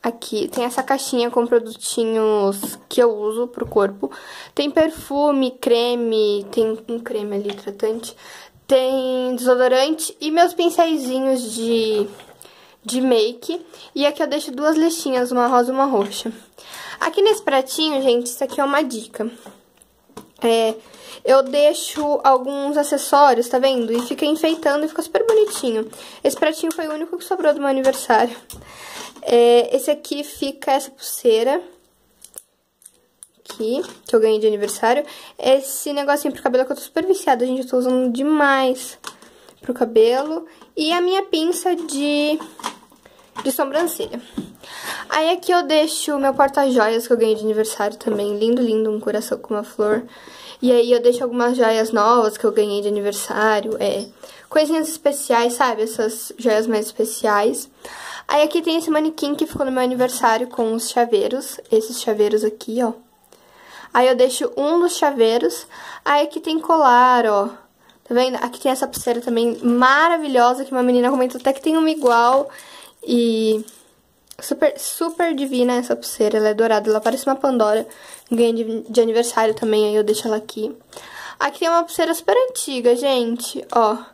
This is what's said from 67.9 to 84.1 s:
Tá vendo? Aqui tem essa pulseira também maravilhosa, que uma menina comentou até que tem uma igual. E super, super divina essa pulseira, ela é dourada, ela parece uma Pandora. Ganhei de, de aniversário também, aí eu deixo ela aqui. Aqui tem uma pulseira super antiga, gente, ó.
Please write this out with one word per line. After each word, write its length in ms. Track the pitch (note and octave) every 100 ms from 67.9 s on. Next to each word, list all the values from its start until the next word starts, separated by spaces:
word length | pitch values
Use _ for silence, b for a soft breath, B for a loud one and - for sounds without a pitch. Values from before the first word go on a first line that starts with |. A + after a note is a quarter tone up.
| b
Tá 120 | _ A#3+
vendo? 220 | C4 B3
Aqui 220 | B3 B3
tem 120 | C#4
essa 160 | C4 C4
pulseira 340 | - - A#3+
também 380 | A#3+ A#3 A#3 A#3
maravilhosa, 1040 | A#3+ A#3+ B3+ C#4+ E4 E4+ D4+ B3+ A#3+ B3+ C4+
que 60 |
uma 100 | C4
menina 300 | B3 B3 B3
comentou 280 | C4+ B3+ B3
até 140 | C4+
que 80 | C4+
tem 160 | D#4+ D#4+
uma 120 | D#4+
igual. 600 | D#4 B3+ A#3 A#3+ C4+ C#4+ B B B B B
E 600 | - A#3+ A#3 A3 A3 A3 A3 B B B _ _ _ -
super, 320 | - C#4 D#4 -
super 560 | - - E4 E4 E4+ C#4+
divina 380 | C#4 B3 B3
essa 220 | B3 B3 -
pulseira, 440 | - - G#3+ G#3+
ela 100 | G#3+
é 40 | G#3
dourada, 340 | A3+ G#3+ A3
ela 100 | G#3+
parece 280 | A3+ B3+ C4+
uma 80 | C4+
Pandora. 520 | C#4 B3+ G#3+ G#3+ A#3 B B B B
Ganhei 220 | A#3 A#3
de, 380 | A3+ A3+ A3+ -
de 100 | A#3
aniversário 520 | A3+ A3+ A#3+ - A3+
também, 320 | A3 A3 G#3+ G#3
aí 100 | G#3+
eu 80 |
deixo 240 | G#3 G#3+ A#3
ela 100 | G#3+
aqui. 380 | G#3+ - G#3+ - _ B B B B B
Aqui 200 | C#4+ C#4+
tem 100 | E4
uma 140 | E4+
pulseira 280 | E4+ - D#4+ E4
super 200 | - B4 B4+
antiga, 460 | - - C4 A#3+ A#3+
gente, 680 | C#4 C4 A#3 A#3 - - -
ó. 260 | A#3+ A3 A#3+ -